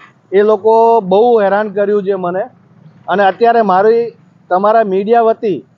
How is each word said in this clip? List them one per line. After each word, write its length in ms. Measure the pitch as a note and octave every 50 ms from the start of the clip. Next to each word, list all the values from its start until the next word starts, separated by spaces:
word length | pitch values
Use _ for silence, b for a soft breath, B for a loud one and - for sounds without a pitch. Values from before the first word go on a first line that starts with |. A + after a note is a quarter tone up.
| - - _ _ _ _ F3+
એ 100 | G3 G#3
લોકો 580 | G#3+ G#3+ G3+ F#3+ A3 A3+ A3+ A3+ A3+ A#3 A3+
બહુ 400 | G3+ F3+ F#3+ G3 A3+ B3 A#3+ A3+
હેરાન 280 | G3+ F#3+ G3 G3+ G#3+ G#3+
કર્યું 340 | F#3 G3+ G3+ G3+ G#3 G#3 F#3+
છે 120 | F#3+ G3+
મને. 280 | F#3 F#3 F3 F3 F#3 A3 B3+ - _ _ _ _ _ - - - _ _ -
અને 160 | E3+ G3 G3+
અત્યારે 380 | F#3+ F#3 - A#3 A#3 A#3 A#3 A3
મારી 500 | G3 F3+ F#3 G3+ G#3+ A#3 A#3 A#3 A3+ - _ _ _ _ _ _ -
તમારા 340 | F3+ F3+ G3+ G#3 A3 A3+ A3+
મીડિયા 380 | G3+ F#3 F#3+ G3+ G3+ A#3 A#3 A3+
વતી 440 | A3 A3 - - G#3+ F3 B2 - _ _